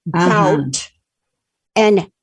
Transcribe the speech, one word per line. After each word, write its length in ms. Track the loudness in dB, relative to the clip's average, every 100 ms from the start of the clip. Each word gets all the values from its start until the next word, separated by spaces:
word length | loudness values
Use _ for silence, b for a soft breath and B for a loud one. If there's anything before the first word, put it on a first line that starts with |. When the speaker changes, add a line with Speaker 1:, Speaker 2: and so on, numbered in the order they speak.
| -8
Speaker 1:
Uh-huh. 160 | -2 0
Speaker 2:
doubt, 600 | 2 2 0 -4 -8 -12 _ _ _ _ _ _ _ _ 0
and 340 | 2 2 -2 _